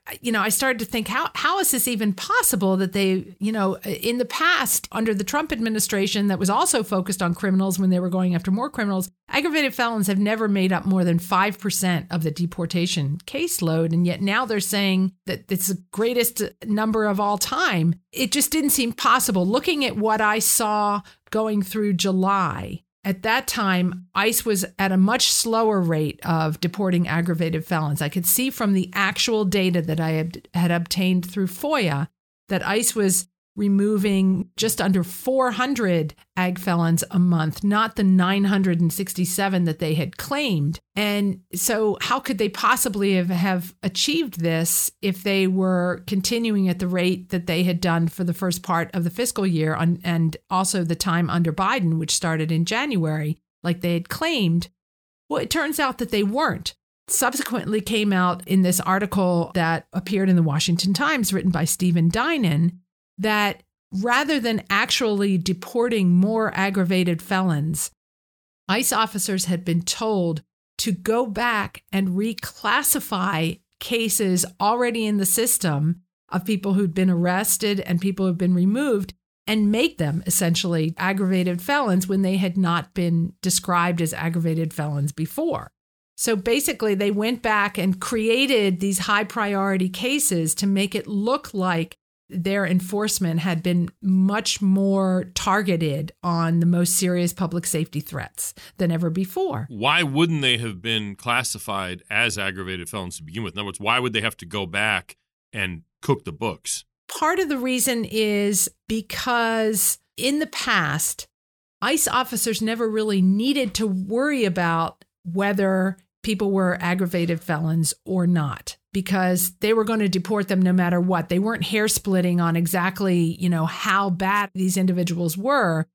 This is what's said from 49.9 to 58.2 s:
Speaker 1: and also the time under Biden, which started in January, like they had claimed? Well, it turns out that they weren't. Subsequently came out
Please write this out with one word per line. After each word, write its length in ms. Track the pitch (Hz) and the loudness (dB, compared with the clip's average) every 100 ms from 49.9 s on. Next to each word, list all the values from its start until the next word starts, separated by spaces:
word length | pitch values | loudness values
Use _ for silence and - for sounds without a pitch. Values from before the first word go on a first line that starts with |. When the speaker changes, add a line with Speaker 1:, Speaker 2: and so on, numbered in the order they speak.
| 175 | 0
Speaker 1:
and 320 | 175 170 160 - - | -2 0 0 -2 -4
also 360 | 185 190 190 | -2 0 0
the 100 | 170 | -2
time 340 | 165 190 170 170 | -2 0 0 0
under 240 | 170 170 | 0 0
Biden, 460 | 147 190 262 170 160 | 0 0 0 0 0
which 160 | 165 | -2
started 380 | - 170 160 156 | -2 -2 -2 0
in 120 | 160 | 0
January, 760 | 170 220 294 208 156 151 151 - _ _ | 0 -2 -2 -2 -2 -2 -4 -6 _ _
like 160 | 175 175 | -4 -2
they 140 | 175 | -2
had 140 | 170 180 | -2 -4
claimed? 600 | - 320 294 175 170 - _ _ _ _ _ - | -4 -2 0 2 0 -2 _ _ _ _ _ -6
Well, 140 | 294 | -4
it 80 | - | -2
turns 300 | 320 302 311 | -2 -2 0
out 180 | 277 - | -2 -2
that 140 | 233 | -2
they 100 | 208 | 0
weren't. 540 | 202 247 302 - - - _ _ - | 0 0 0 -2 -8 -12 _ _ -6
Subsequently 720 | - 254 269 - 226 - 214 | 0 0 -2 -4 -4 -2 -4
came 320 | - 220 208 | -2 0 2
out 340 | 185 | 2